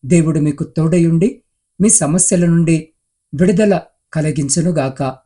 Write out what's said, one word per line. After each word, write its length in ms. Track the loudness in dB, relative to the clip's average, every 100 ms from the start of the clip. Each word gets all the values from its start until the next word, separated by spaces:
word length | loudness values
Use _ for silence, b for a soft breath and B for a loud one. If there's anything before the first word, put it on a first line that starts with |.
దేవుడు 360 | 0 0 2 0
మీకు 240 | -2 -4 -8 -4
తోడయుండి 520 | 0 2 2 2 0 -4 _ _ _ _
మీ 100 | 0 2
సమస్యల 420 | 0 0 0 0 2
నుండి 320 | 2 2 0 -2 _ _ _ _
విడుదల 420 | -2 0 2 2 0 -4 _ _ -6
కలిగించునుగాక. 880 | -4 -4 -2 -2 -2 -2 -4 -4 -8 -8